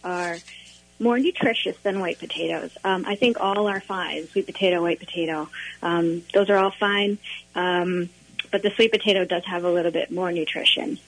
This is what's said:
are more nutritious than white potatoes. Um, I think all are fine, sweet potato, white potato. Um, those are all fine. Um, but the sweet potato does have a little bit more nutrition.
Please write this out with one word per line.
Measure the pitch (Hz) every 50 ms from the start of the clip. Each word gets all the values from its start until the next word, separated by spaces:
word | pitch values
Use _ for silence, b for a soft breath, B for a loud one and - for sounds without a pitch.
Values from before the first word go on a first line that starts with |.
| -
are | 180 180 175 175 175 170 170 - B B B B B B B B _ _ -
more | 214 233 240 247
nutritious | 269 349 359 - - 254 226 - - 185 165 - -
than | 202 190 196
white | 190 170 - -
potatoes. | - - - - 170 165 165 160 165 160 - - -
Um, | 190 190 185 185
I | 196 202
think | 202 254 240 233 -
all | 190 196 196 208 208 208
are | 196 196
fine, | - - 196 185 175 156 151 151 165 -
sweet | - 202 190
potato, | - - - 196 185 180 170
white | 170 170 170 -
potato. | - - - 170 165 160 160 156 151 - B B B B B B
Um, | - 170 170 170 170 170 165 170 170 - -
those | 196 202 196
are | 202 190
all | 190 196
fine. | - - 208 202 202 202 202 202 202 208 B B B B B B -
Um, | 170 180 180 180 175 175 180 180 180 175 175 - - - - - - - -
but | - 196 196
the | 208
sweet | 196 - 226 226
potato | 220 - - 214 196 190 185
does | 180 180 170 180
have | 202 180 175 175
a | 180
little | 175 175 165 170
bit | 165 170 - -
more | - 180 185 180
nutrition. | 175 170 156 - - - - - - - - - - - -